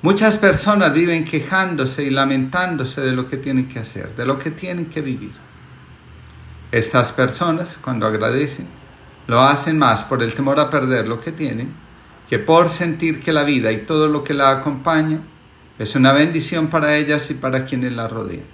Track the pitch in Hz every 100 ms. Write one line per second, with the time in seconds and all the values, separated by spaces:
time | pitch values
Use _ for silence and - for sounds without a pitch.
0 | 156 196 220 214 202 165 208 208 175 147
1 | 170 165 156 156 - 190 185 160 131 -
2 | 139 135 135 135 131 180 180 156 131 -
3 | 131 127 127 135 139 131 127 117 107 98
4 | - - 120 135 160 - 185 175 160 160
5 | 135 110 104 - - - - - - -
6 | - - - - - - - 113 110 127
7 | 117 - 127 - 175 165 175 - - 120
8 | 107 107 113 127 147 - 87 - - -
9 | - - - 120 135 143 165 156 131 107
10 | - 127 117 110 135 139 147 151 131 127
11 | 107 117 - 160 147 113 135 - - -
12 | - - - 117 - 160 175 - 175 160
13 | 165 143 - 156 147 135 110 110 - 156
14 | 156 151 143 143 139 135 147 135 170 160
15 | 156 156 - - - - - - 113 135
16 | 131 139 160 165 - 170 156 165 147 151
17 | 147 151 147 143 131 131 131 127 127 117
18 | 113 113 101 82 -